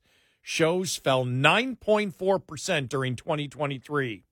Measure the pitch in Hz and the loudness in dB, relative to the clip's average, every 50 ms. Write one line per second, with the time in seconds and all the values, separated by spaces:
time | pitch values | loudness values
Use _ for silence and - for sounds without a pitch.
0 | _ _ _ _ _ _ _ _ _ - - - 160 160 175 185 190 151 - - | _ _ _ _ _ _ _ _ _ -6 0 2 2 2 2 0 -2 -4 -6 -2
1 | - 143 131 131 127 127 123 131 143 151 175 214 247 262 233 - - 208 214 214 | 0 2 2 2 2 0 0 2 4 4 4 4 2 -2 -6 -6 0 2 2 2
2 | 208 196 151 - 190 190 196 175 - - 156 143 - - 180 151 135 113 143 135 | 2 -2 -4 -2 0 2 2 2 0 -6 -12 -8 -4 -2 0 0 0 -2 -2 -2
3 | 131 127 123 - - - 156 151 147 139 - 131 151 139 139 123 - - 147 143 | -2 -2 -4 -4 -4 -4 -4 -4 -4 -8 -6 -6 -6 -4 -6 -8 -8 -4 -2 -2
4 | 131 120 104 92 - _ | -2 -2 -6 -10 -14 _